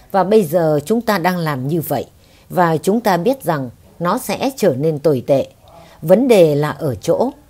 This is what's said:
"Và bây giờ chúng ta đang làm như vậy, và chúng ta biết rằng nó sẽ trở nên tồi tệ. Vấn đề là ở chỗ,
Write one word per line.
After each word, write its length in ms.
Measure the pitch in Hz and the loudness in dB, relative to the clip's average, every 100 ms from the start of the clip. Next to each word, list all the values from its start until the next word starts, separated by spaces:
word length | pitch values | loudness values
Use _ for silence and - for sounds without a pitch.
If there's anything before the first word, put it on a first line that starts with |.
| - | -6
"Và 120 | 196 | -2
bây 200 | 180 220 | 2 2
giờ 360 | 170 175 160 147 143 | 2 0 2 0 0
chúng 160 | 226 | -4
ta 160 | 226 202 | -2 -2
đang 200 | 165 180 | -2 -2
làm 300 | 160 139 131 | -4 -4 -4
như 140 | 170 | -4
vậy, 240 | - 131 - _ _ - - | -4 -6 -6 _ _ -20 -8
và 280 | 151 170 160 | 0 0 0
chúng 240 | 190 220 | 0 0
ta 160 | 220 175 | 0 0
biết 260 | 185 269 | 0 -4
rằng 260 | 156 151 127 - - - | -4 -4 -6 -12 -20 -8
nó 180 | 175 233 | -4 -4
sẽ 340 | - 185 185 - | -4 -4 -4 0
trở 180 | 196 127 | 0 0
nên 240 | 160 147 | -2 0
tồi 240 | 165 135 - | 0 0 2
tệ. 200 | 135 - _ - - - - | 0 0 _ -20 -20 -20 -8
Vấn 260 | 156 196 262 | 2 4 6
đề 280 | 214 160 143 | 6 6 4
là 140 | 151 | -2
ở 260 | 143 151 104 | -4 -6 -6
chỗ, 360 | - - 240 - | -2 0 -2 -4